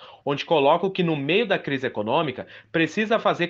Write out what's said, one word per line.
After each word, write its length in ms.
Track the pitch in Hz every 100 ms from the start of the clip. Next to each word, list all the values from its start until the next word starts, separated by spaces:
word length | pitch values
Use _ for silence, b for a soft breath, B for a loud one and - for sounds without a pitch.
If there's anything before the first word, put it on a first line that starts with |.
| B B -
onde 200 | 143 -
colocam 440 | 160 139 170 196
que, 140 | 190
no 140 | 175 151
meio 280 | 139 190 226
da 140 | 180
crise 260 | - 135 127
econômica, 640 | 113 107 143 165 113 95 B B
precisa 480 | 170 160 - 214 220
fazer 300 | 202 151